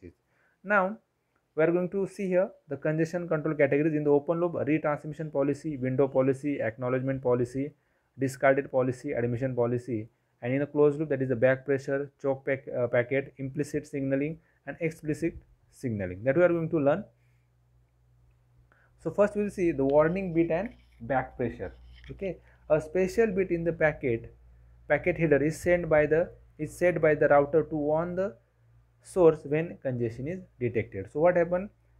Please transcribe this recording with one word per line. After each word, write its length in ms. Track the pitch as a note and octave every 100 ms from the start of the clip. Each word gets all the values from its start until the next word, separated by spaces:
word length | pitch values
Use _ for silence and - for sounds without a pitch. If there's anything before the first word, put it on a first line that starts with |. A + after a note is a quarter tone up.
is. 100 | F2+ - _ _ _ _
Now, 360 | F#3 G#3 F#3 A3 _ _ _ _ _ -
we 60 |
are 100 | D#3+
going 160 | F3 F3+
to 160 | G3 F#3+
see 200 | - G3
here 220 | F3+ G3+ - _
the 80 | C#3
congestion 520 | D#3 D#3 E3 F3+ E3+
control 260 | D#3+ D3+
categories. 400 | D3+ C#3 C#3+ D#3
In 100 | D3+
the 60 | D3
open 300 | C#3+ C#3+ E3+
loop, 140 | F3
retransmission 800 | C#3 A#2+ D3+ D3+ D3 D#3 D3 D#3+
policy, 440 | C#3+ C#3 C#3+ D#3 C#3+
window 320 | B2+ C3 C3+
policy, 520 | C3 C3+ C3 D3 C#3
acknowledgement 600 | A2+ A2 B2 C3 C3 C3+
policy, 500 | C3 B2 A#2+ C3 C#3+ - _ _ _ -
discarded 520 | C3+ C3 C#3 C3+ C#3
policy, 420 | C3 B2+ B2+ C#3+
admission 420 | C#3 A#2+ A#2+ B2+
policy, 540 | B2 A#2+ B2 B2 A2+ G#2+ _ _ _
and 100 | A#2+
in 100 | C3+
a 40 | A#2
closed 320 | D3 D3 C#3+
loop, 100 | D#3
that 120 | C3+
is 60 | C3
the 80 | A#2+
back 280 | C3 C3
pressure, 460 | C3 C3+ C3+ C#3 C#3 _
choke 240 | C#3 C3 C#3
pack-, 220 | C3+ D3 B2+
uh, 100 | A#2+
packet, 460 | B2 A#2+ C3+ C3+ -
implicit 480 | C3+ C3+ C#3+ D3 -
signaling, 520 | D3 C3+ C3+ D3 D#3+ _ _ -
and 100 | D#3
explicit 540 | E3 D#3+ D#3 C#3+ E3 - - _ _
signaling 520 | - C3 G#2+ F#2 F2+
that 120 | A#2+ C#3
we 60 |
are 60 | F3
going 220 | E3+ D#3+
to 80 | E3
learn. 260 | C#3 E3+ - _ _ _ _ _ _ _ _ _ _ _ _ _ _ _ _ _ _ _
So 80 | E3
first 260 | D#3+ G3+ G#3
we 60 |
will 80 | G#3
see 200 | F#3+ F3
the 120 | C#3
warning 480 | C3+ D3 D#3 F3+ F#3+
beat 180 | E3 E3
and 200 | E3 A3+ - _ _
back 340 | A#2 C3+ B2 -
pressure. 380 | A#2+ - F#2 - - - -
Okay, 280 | C3+ F#3+ F3 _ _ -
a 100 | D#3
special 480 | D3+ F3+ F#3 A#3 A3+
bit 220 | F#3+ F#3
in 140 | E3+
the 80 | E3+
packet, 640 | E3 D#3 D3+ C#3 A2+ - - - - - - -
packet 300 | D3 F3+ E3
header 240 | D#3+ C#3+
is 180 | D3 D#3
sent 280 | F3+ F3 E3+
by 180 | D3+ D3+
the, 240 | D#3 F3+ - - -
is 180 | D3+ -
set 240 | F3+ E3
by 140 | D#3
the 140 | D3+ D3
router 340 | C#3+ C#3+ D#3
to 120 | D3+ D#3+
warn 400 | D3 D#3 F3 F3
the 200 | G3 A3+ _ _ _ _ _ _
source 380 | - F#3+ E3 D#3
when 320 | C#3 D3+ E3+ G3+
congestion 460 | C3+ B2 A#2 A2+ C3+
is 120 | F#3 F#3 _
detected. 500 | A#2+ A2 G2 G2 F#2+
So 80 | D3
what 160 | E3+ F3
happen? 320 | E3+ F3+ G#3 _ _ _